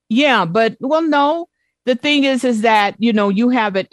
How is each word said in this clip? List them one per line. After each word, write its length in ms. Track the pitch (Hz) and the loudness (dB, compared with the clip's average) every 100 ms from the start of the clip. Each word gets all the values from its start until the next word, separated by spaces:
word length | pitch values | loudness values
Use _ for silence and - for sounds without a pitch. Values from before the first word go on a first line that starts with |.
| - | -4
Yeah, 360 | 220 294 233 | 0 2 2
but, 320 | 170 196 226 233 | 0 0 -2 -2
well, 220 | 262 311 | -4 -2
no. 460 | 330 294 285 330 339 _ _ _ - | 0 0 0 -2 -8 _ _ _ -4
The 80 | |
thing 300 | 247 294 294 | -2 0 0
is, 200 | 269 262 | 0 0
is 180 | 254 226 | -2 0
that, 340 | 226 214 202 - | 0 2 0 0
you 140 | 233 | 0
know, 160 | 214 202 | 0 0
you 220 | 196 247 | 0 0
have 260 | 254 214 190 | 0 -2 -4
an 100 | - | -4